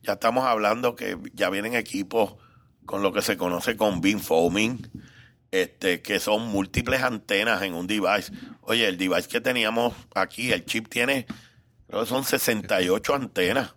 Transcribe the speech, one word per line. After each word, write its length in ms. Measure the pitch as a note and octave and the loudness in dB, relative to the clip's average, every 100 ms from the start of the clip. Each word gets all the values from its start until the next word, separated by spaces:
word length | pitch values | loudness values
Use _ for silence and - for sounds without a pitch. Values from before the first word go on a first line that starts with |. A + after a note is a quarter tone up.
Ya 120 | - | -4
estamos 300 | G2+ A#2 B2 | 0 2 2
hablando 500 | C3 A2 G#2 A2+ B2 | 2 2 2 2 0
que 220 | A#2 G2+ F2+ - | -2 -8 -8 -10
ya 180 | - F#2 | -2 -2
vienen 240 | F#2+ A2 | 0 -2
equipos 600 | A#2+ A2 F#2+ F#2+ A2+ G2+ - - - _ _ - | -4 -4 -8 -2 0 0 -2 -20 -20 _ _ -8
con 160 | G2 | 0
lo 100 | G2 | 0
que 80 | G2+ | 2
se 160 | - F#2+ | 0 0
conoce 400 | F2+ F2 - G#2+ | 0 0 -2 2
con 240 | G#2+ F#2 | 2 4
beamforming, 920 | F#2 G#2+ - D#2+ E2+ F#2+ A2 B2 - - - - - _ _ | 2 0 2 4 4 4 0 -2 -10 -16 -18 -20 -20 _ _
este, 500 | F#2+ F2+ _ F#2 F2 | -2 -2 _ -2 -2
que 200 | - G2 | -2 -2
son 260 | - G#2+ A2+ | 0 0 0
múltiples 560 | G2+ F#2 - A#2+ C3 | -2 0 -2 0 0
antenas 580 | B2+ A2 - G2 A2 G#2 | 0 -4 0 0 2 0
en 120 | G2 | -2
un 120 | E2+ F2+ | -4 -2
device. 460 | G#2+ F2+ G#2 - G2 - - | 0 2 0 -2 -14 -16 -18
Oye, 260 | - A#2 G#2+ | -2 2 2
el 100 | F2+ | 2
device 320 | F#2 F2 A2 | 0 0 0
que 120 | - | -2
teníamos 540 | B2+ B2 A2 A#2 A#2+ A2+ - | 0 0 2 2 0 -2 -6
aquí, 380 | G2 F#2+ - B2 | -2 -2 -4 -2
el 120 | F#2+ | -2
chip 240 | - A2+ A2 | 0 -6 -2
tiene, 380 | A#2+ B2 C3+ B2 - - _ _ _ - | -2 0 0 -4 -14 -16 _ _ _ -8
creo 140 | G2+ | -4
que 40 | A#2 | -2
son 180 | C3 | -2
sesenta 560 | C3+ C3 - A2 F#2+ G2 | 0 0 0 0 0 0
y 80 | F2+ | 2
ocho 260 | G2+ - | 0 0
antenas 600 | C#3+ B2 - F2+ B2 B2+ | -2 -2 0 2 2 -2